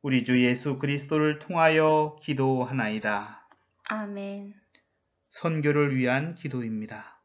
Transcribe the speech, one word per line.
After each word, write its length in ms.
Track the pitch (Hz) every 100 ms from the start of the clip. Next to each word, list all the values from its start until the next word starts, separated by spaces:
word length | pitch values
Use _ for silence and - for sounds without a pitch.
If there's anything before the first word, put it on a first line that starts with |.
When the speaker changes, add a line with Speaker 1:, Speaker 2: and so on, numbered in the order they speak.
Speaker 1:
우리 200 | 143 131
주 220 | 120 127
예수 340 | 123 123 147 135
그리스도를 600 | 139 143 139 156 151 151
통하여 760 | - 170 160 156 156 156 151 151
기도하나이다. 1300 | - 139 135 131 120 131 110 110 107 104 107 - _ _ _ _ -
Speaker 2:
아멘. 680 | 214 208 202 196 196 202 202 _ _ _ _ _ _ _
Speaker 1:
선교를 680 | - 170 160 147 147 147 131
위한 380 | 123 131 160
기도입니다. 880 | 170 151 127 117 110 107 107 - -